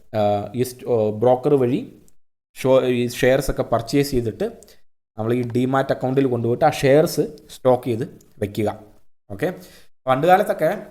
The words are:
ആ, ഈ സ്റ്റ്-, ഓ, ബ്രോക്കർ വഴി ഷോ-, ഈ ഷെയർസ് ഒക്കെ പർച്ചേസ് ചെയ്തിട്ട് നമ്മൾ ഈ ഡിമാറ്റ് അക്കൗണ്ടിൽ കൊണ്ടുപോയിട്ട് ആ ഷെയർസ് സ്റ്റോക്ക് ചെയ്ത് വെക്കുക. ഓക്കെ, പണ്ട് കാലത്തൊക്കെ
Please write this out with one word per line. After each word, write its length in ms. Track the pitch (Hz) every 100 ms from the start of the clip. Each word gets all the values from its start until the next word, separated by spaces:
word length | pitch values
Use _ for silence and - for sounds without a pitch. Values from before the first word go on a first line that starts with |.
| - 110
ആ, 360 | 104 104 104
ഈ 80 | 117
സ്റ്റ്-, 240 | 120 - 120
ഓ, 220 | 120 107
ബ്രോക്കർ 440 | 104 120 127 151
വഴി 260 | 143 123 156 262 - - - _ _ _ -
ഷോ-, 260 | 131 131
ഈ 260 | 127 123 120
ഷെയർസ് 420 | 117 127 131 -
ഒക്കെ 120 | 127
പർച്ചേസ് 480 | 123 117 - 143 139
ചെയ്തിട്ട് 340 | 123 117 101 214 - - - - _ _ -
നമ്മൾ 160 | 110
ഈ 80 | 123
ഡിമാറ്റ് 500 | 120 117 127 135 135
അക്കൗണ്ടിൽ 340 | 131 127 131 135
കൊണ്ടുപോയിട്ട് 380 | 120 117 120
ആ 60 | 156
ഷെയർസ് 500 | - 139 143 165 151 - - -
സ്റ്റോക്ക് 340 | - 127 127
ചെയ്ത് 340 | 131 113 143 - _ -
വെക്കുക. 400 | 101 104 104 - - - - _ -
ഓക്കെ, 240 | 101 160 180 - - - - -
പണ്ട് 200 | 131 160
കാലത്തൊക്കെ 560 | 185 208 196 160 196 -